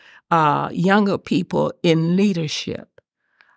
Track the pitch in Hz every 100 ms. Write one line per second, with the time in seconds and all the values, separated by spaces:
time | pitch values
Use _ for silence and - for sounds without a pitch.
0 | - - - 165 151 143 143 - 180 208
1 | 202 165 - 190 170 147 151 - 170 160
2 | 165 185 208 170 151 - - - - _
3 | _ _ _ _ _